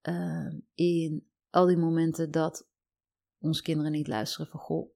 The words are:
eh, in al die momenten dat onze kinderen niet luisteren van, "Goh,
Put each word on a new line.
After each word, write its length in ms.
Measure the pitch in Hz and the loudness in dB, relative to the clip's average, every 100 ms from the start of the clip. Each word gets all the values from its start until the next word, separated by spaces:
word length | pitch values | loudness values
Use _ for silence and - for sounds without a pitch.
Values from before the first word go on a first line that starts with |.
eh, 520 | - 175 175 160 143 156 - | -6 -4 -4 -4 -6 -8 -10
in 560 | - 175 170 160 156 - _ _ | 0 2 2 0 -4 -8 _ _
al 160 | 175 180 | 4 6
die 100 | 175 | 6
momenten 540 | 165 165 165 160 160 | 4 2 2 0 -2
dat 380 | 160 156 - - _ _ _ _ _ _ _ | 0 -2 -4 -16 _ _ _ _ _ _ _
onze 240 | 156 156 | -2 -2
kinderen 300 | - 156 151 | -2 -2 0
niet 160 | 151 147 | -2 -2
luisteren 380 | 110 - - 151 | -4 -4 -6 -10
van, 140 | 156 | -10
"Goh, 300 | - 160 - | -6 -6 -6